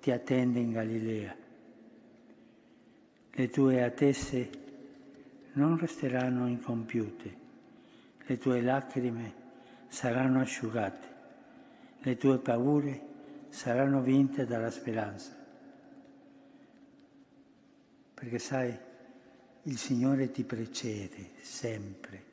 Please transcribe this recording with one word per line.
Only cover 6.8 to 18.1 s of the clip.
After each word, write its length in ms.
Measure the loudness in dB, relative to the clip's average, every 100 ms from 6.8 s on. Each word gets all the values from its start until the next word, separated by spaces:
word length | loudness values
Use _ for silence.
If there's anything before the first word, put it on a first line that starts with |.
| -2 -2 -2 -6 -14 -16 -20 -20 -20 -20 -20 -20 -20 _ -4
le 120 | 0
tue 240 | 2 2
lacrime 720 | 4 2 0 -2 -2 -2 -8 -12 -20 -20 -20 -20 -14
saranno 540 | -4 0 2 4 4
asciugate, 680 | 2 -2 -2 0 -2 -4 -16 -20 -20 -20 -20 -20 -20 -20 -20 -6
le 180 | -2 2
tue 200 | 4 4
paure 680 | 4 2 4 4 2 -6 -12 -18 -18 -18 -16
saranno 540 | -8 -2 2 4 4
vinte 440 | 4 4 4 2 -2
dalla 240 | 0 -2
speranza. 640 | -4 -4 -2 -4 -6 -14 -18 -20 -20 -20 -20 -20 -20 -20 -20 -20 -20 -20 -20 -20 -20 -20 -20 -20 -20 _ _ _ _ _ _ _ _ _